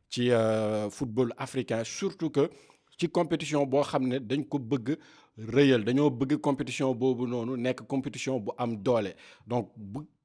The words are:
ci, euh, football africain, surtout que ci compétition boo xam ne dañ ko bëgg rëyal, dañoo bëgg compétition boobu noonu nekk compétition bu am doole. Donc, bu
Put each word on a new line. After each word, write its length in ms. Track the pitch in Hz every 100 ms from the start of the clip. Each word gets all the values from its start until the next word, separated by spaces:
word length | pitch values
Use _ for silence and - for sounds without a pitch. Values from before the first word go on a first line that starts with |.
| _
ci, 200 | 123 123
euh, 600 | 113 110 110 107 107 104
football 420 | - 127 110 123 -
africain, 440 | 139 131 - 113
surtout 480 | 113 - 196 - 156
que 180 | 139 143 - - _ _ -
ci 120 | 175
compétition 580 | 175 165 165 143 147 139
boo 160 | 135
xam 240 | 139 143 127
ne 120 | 131
dañ 260 | 107 143
ko 160 | 135 143
bëgg 360 | 113 135 113 160 - - _ -
rëyal, 460 | 110 127 139 123
dañoo 260 | 104 131 147
bëgg 260 | 120 135 151
compétition 580 | 147 135 127 - 135
boobu 320 | 117 131 120 123
noonu 300 | 123 117 127
nekk 240 | 123 127 113
compétition 500 | 139 139 - 131 131
bu 140 | 104 -
am 200 | 120 110
doole. 380 | 113 117 98 - - -
Donc, 280 | 113 120 98 110
bu 280 | 98 127 151 _